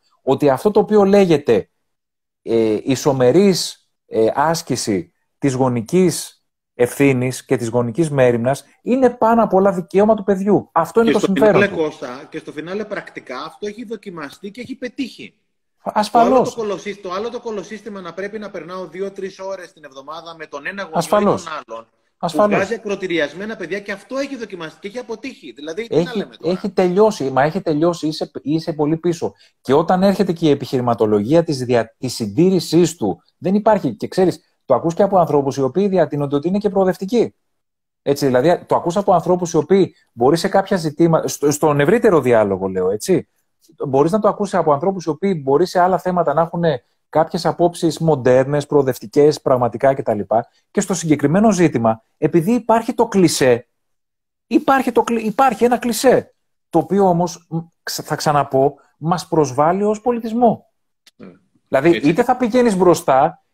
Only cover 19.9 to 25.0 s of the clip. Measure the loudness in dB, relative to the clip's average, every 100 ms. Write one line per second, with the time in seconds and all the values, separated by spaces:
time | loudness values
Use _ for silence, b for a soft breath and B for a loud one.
19.9 | -20 -16 -16 -16 -16 -14 -12 -10 -10 -4
20.9 | -4 0 2 2 0 -6 -14 -14 -18 -18
21.9 | _ _ _ -6 0 0 0 -2 -6 -6
22.9 | -8 -4 -4 -4 -6 -12 -12 -10 -10 -10
23.9 | -12 -10 -8 -8 -10 -12 -12 -14 -14 -14
24.9 | -14